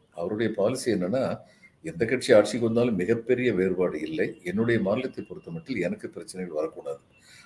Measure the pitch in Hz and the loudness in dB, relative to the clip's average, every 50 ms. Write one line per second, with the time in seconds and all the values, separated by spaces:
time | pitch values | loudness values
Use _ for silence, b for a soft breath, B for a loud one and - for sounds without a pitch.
0 | _ _ _ 85 85 90 107 107 117 107 - - 98 110 131 127 - 120 107 95 | _ _ _ -8 -6 -6 -4 -2 -2 -2 -2 0 0 0 -2 -2 -2 -2 0 0
1 | 90 90 110 135 123 98 - - b b b b b b b _ - 160 - - | 0 -2 -2 -2 -2 -2 -4 -6 b b b b b b b _ -14 -12 -6 -4
2 | 117 110 - 127 - - 123 107 104 - - 120 117 113 113 117 120 120 113 90 | -2 -2 -2 0 4 8 8 8 8 6 2 0 0 2 2 2 2 2 2 0
3 | 90 92 117 117 - - 127 120 127 120 104 90 92 95 90 90 92 90 - 78 | 2 2 0 0 2 2 2 2 2 2 2 4 2 2 2 2 0 0 0 -2
4 | 78 80 80 80 - - - - - 90 92 104 113 117 120 110 92 95 104 123 | -6 -6 -2 -2 -2 -2 -4 -6 -8 -4 -2 0 2 2 2 2 2 0 0 0
5 | 131 131 - - - - - - - - 82 160 - - 131 104 87 87 104 104 | -2 -4 -8 -10 -12 -12 -14 -16 -14 -12 -12 -12 -10 -8 -6 -4 -4 -4 -4 -6
6 | - 90 - - 85 - - 92 92 87 78 76 78 80 - - - 71 - - | -10 -12 -12 -14 -14 -12 -10 -10 -10 -6 -4 -4 -4 -4 -6 -10 -10 -10 -10 -10
7 | - _ b b b b b b b | -12 _ b b b b b b b